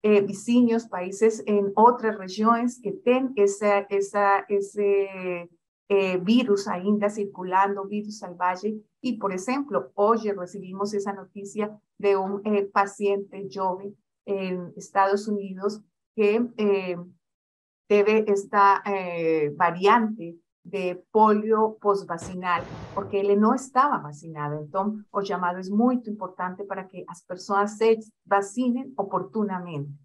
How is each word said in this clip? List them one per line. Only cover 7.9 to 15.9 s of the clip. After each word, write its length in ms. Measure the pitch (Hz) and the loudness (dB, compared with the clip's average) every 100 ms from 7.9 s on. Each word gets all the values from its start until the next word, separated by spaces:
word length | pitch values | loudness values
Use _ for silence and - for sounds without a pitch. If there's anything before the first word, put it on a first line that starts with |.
| 208 208 - | -8 -8 -12
salvaje. 640 | 190 175 180 185 208 214 _ _ | -14 -4 -4 -2 -4 -6 _ _
E, 120 | 254 214 | -8 -4
por 160 | 196 | -4
exemplo, 600 | 185 185 269 285 190 - - | -4 -4 -4 -2 -4 -6 0
hoje 380 | 208 226 214 | 2 2 0
recebimos 580 | 196 180 196 180 190 208 208 | -4 -8 -12 -12 -6 -4 -4
essa 180 | 202 | -6
notícia 580 | 190 180 202 196 208 214 - _ _ | -8 -12 -16 -12 -8 -8 -8 _ _
de 180 | 202 196 | 0 2
um, 240 | 190 202 | 0 -4
eh, 220 | 208 208 196 | 0 0 0
paciente 840 | 208 202 - 208 202 196 196 196 | 0 0 -2 -2 -2 -4 -12 -12
jovem 480 | 196 190 185 202 208 _ _ - | -4 -4 -4 -10 -16 _ _ -8
em 480 | 196 190 180 175 - | -6 -4 -6 -8 -14
Estados 520 | - 196 196 202 220 | -6 0 2 2 -2
Unidos 520 | 208 196 185 196 214 _ | -4 -6 -4 -4 -6 _